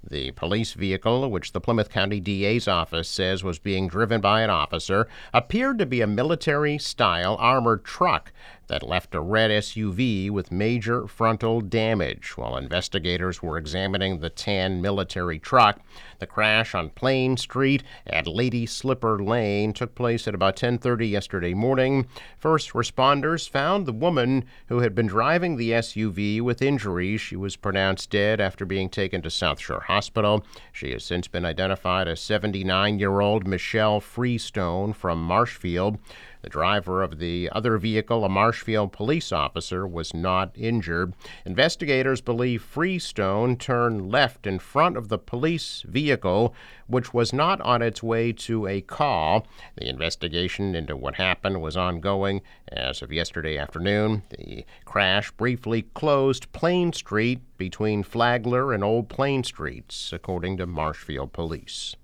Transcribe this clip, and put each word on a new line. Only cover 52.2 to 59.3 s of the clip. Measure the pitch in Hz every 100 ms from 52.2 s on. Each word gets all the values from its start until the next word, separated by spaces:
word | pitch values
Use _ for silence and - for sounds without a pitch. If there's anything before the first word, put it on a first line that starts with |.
| 98 98 - - -
As | - 64 65
of | 62
yesterday | 78 85 - 78 76
afternoon, | 73 80 90 104 107 107 -
the | - 50 - - -
crash | - - 95 98 104
briefly | - 120 123 - 113 110
closed | - 156 139 135 127 -
Plain | - 165 180 175
Street | - - 104 117 127 - -
between | 92 - 107 107
Flagler | 95 117 120 120 113 123 135
and | 110
Old | 101 113 117
Plain | - 135